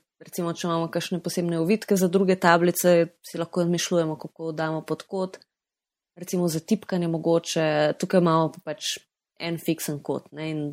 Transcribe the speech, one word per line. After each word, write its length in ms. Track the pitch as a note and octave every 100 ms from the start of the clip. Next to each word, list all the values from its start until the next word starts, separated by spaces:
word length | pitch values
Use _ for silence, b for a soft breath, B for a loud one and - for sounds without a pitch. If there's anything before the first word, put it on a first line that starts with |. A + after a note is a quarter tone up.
| _ -
recimo, 360 | - - E3+
če 140 | E3 F3
imamo 220 | E3 D#3+
kakšne 300 | F3 - F3+
posebne 380 | F3 - F3 E3
ovitke 380 | E3 A3 - G3
za 100 | F#3
druge 300 | F#3+ F#3+ F#3
tablice, 580 | F3+ E3+ F3 F3 F3+ E3+ E3 _
si 200 | - E3
lahko 240 | E3+ F#3
izmišljujemo, 540 | E3+ E3+ - F3 D#3+ D3+
kako 360 | D#3 - E3
damo 280 | D#3 D#3+ D#3+
pod 200 | D#3 D#3+
kot. 360 | - F#3+ F#3 - _ _ _ _ _ _ _ -
Recimo 300 | F3+ F3+ F3
za 100 | D#3
tipkanje 480 | - G#3+ - F3+ E3+
mogoče, 580 | E3 E3 E3 - E3 D#3 D3+ D3+
tukaj 280 | - F#3 F#3+
imamo 280 | F3 D#3+ D#3+
pa 80 | -
pač 340 | - D3+ - - _ _ _ -
en 160 | E3 E3
fiksen 440 | - D#3+ - D3
kot, 240 | - C3+ -
ne, 200 | D3 D#3
in 140 | D#3 D3